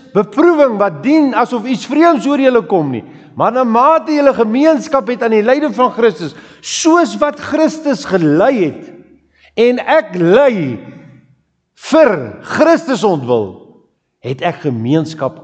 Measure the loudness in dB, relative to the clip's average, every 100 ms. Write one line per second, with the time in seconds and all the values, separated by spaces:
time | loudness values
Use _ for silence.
0 | -6 -2 -2 2 4 4 2 2 -2 -2
1 | 0 2 2 0 -2 -4 -4 -6 -2 2
2 | 2 2 0 0 2 2 0 -2 -2 -6
3 | -10 -20 -12 -2 -2 0 0 2 2 2
4 | 0 0 2 2 0 2 2 2 0 -4
5 | -2 -4 0 0 2 0 -2 0 -2 2
6 | 0 0 -8 -12 -20 -20 -10 -4 2 2
7 | 2 -2 -4 -4 -6 0 0 -2 -4 -4
8 | -2 0 2 2 2 2 -2 -6 -16 -20
9 | -20 _ _ _ _ 0 0 0 0 0
10 | 0 0 2 4 4 0 -4 -6 -12 -20
11 | -20 -20 _ _ _ _ _ _ 0 4
12 | 4 2 -6 -12 -6 0 2 2 0 -2
13 | 0 -2 0 -2 -2 -10 -20 -20 _ _
14 | _ _ -10 -6 -6 -4 -6 -4 -2 -2
15 | -2 -6 -8 -8